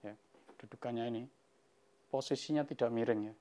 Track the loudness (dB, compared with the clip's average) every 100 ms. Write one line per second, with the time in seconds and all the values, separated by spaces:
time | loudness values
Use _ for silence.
0 | -12 -12 _ -20 -20 -20 -16 -8 -4 -2
1 | -2 -4 -6 _ _ _ _ _ _ _
2 | _ -2 2 -2 2 2 2 2 2 4
3 | 2 2 0 -8